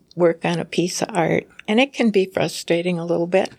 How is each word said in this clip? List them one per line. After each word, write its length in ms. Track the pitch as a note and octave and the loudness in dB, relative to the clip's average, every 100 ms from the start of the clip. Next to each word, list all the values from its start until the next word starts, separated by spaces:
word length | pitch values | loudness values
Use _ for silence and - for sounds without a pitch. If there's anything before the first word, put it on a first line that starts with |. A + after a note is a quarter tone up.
| _ - | _ 2
work 280 | E3+ E3+ | 2 2
on 160 | E3+ E3+ | -2 -4
a 60 | E3+ | -4
piece 360 | - F3 - | -2 -2 -2
of 60 | - G3+ | -4 0
art, 300 | D#3+ D#3+ - - - | 0 0 -4 -10 -2
and 120 | G#3+ | 0
it 140 | C#4 | 2
can 160 | - A#3 | 2 0
be 160 | G3+ F#3+ | 2 0
frustrating 720 | F3+ D#3 - - E3+ F3 F3 | 0 -2 -4 -2 -2 0 -4
a 80 | E3+ | -2
little 220 | E3+ E3+ | -2 2
bit. 240 | F#3 - | 0 0